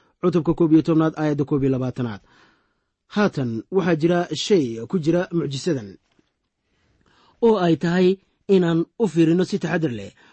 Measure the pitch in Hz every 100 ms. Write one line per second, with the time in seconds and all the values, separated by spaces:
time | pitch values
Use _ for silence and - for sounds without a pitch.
0 | _ _ 180 170 165 160 165 160 156 160
1 | 160 156 151 147 143 147 135 131 127 131
2 | 120 101 _ _ _ _ _ _ _ _
3 | _ 208 202 - 120 110 - 190 175 160
4 | 165 175 175 156 - 196 123 113 117 185
5 | 151 175 - 170 143 135 185 139 101 -
6 | _ _ _ _ _ _ _ _ _ _
7 | _ _ _ _ 233 214 175 160 170 180
8 | 180 190 _ _ - 190 170 165 170 -
9 | 214 165 160 175 180 196 160 180 156 110
10 | 98 - _